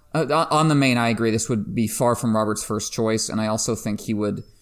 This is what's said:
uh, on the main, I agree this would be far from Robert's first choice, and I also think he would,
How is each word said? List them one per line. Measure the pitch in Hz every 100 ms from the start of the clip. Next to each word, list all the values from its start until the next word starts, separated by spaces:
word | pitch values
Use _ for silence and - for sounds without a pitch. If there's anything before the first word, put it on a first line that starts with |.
| _
uh, | 156 135 151 165
on | 151 160
the | 143
main, | 135 120
I | 117
agree | 110 113
this | 110 -
would | 120 101
be | - 110
far | - 123 117
from | 120 107
Robert's | 107 104
first | - 104 -
choice, | - 110 110 -
and | 107
I | 110
also | 107 - 110
think | 113 104
he | -
would, | 104 104 101 - -